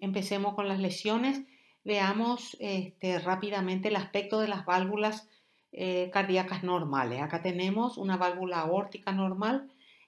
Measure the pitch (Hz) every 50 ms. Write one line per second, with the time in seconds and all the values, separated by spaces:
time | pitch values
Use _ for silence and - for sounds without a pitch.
0 | 202 196 190 208 190 - 202 196 202 208 202 208 202 196 190 190 190 185 190 -
1 | - 208 220 240 247 269 277 277 - - - _ _ _ _ _ - 202 208 202
2 | 190 190 202 214 226 240 240 233 - - - - - 202 196 190 185 - - -
3 | - 185 180 170 165 180 190 185 208 202 208 196 190 185 185 190 190 214 214 190
4 | 190 - - 202 196 202 220 220 220 208 202 190 185 - 180 185 190 190 208 208
5 | 214 214 214 214 - - _ _ _ _ _ _ _ _ - - 185 185 180 180
6 | 180 185 185 196 190 190 185 185 185 185 185 - 180 180 180 175 165 147 139 135
7 | 127 117 120 131 147 151 170 170 170 185 180 175 185 190 196 220 240 247 240 -
8 | 196 190 190 185 185 180 180 185 185 185 180 165 160 160 180 196 202 202 - -
9 | - 196 190 190 190 190 185 190 214 220 262 277 277 - - _ _ - - -
10 | _